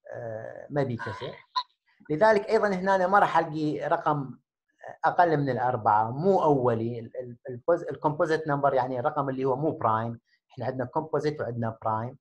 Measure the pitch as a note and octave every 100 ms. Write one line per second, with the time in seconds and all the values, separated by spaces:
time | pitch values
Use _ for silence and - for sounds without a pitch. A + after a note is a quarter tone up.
0 | - A#2 A#2 A2 A#2+ - - C#3+ C3 A2+
1 | - G2+ C3+ - _ - - _ _ _
2 | - D#3 A3 G#3+ G3+ A3 G#3 F3+ F#3+ F#3+
3 | F3+ G3+ F#3 E3 D#3 D#3 D3+ C#3+ C#3+ E3
4 | D#3+ D3 C3 - _ _ _ _ - -
5 | D#3+ D#3 F3 D3+ C#3 A#2 B2 B2 A2 G#2+
6 | A2+ C3+ F#3+ F#3 D#3+ C#3 A#2+ A2+ A2+ A#2+
7 | A#2 B2+ B2+ A#2+ C3+ B2 - F3 - C3+
8 | D#3 D3 E3+ D#3+ D#3 C#3 C#3 C3+ B2+ B2+
9 | C3+ D3+ C#3 C3 C3+ C3 D#3 - A2+ A2
10 | A#2 A#2 _ _ _ - A#2+ B2+ A#2+ D#3+
11 | D#3+ D3 D3 C#3+ A2+ A#2+ A2+ A2 A2+ A2
12 | A#2+ C#3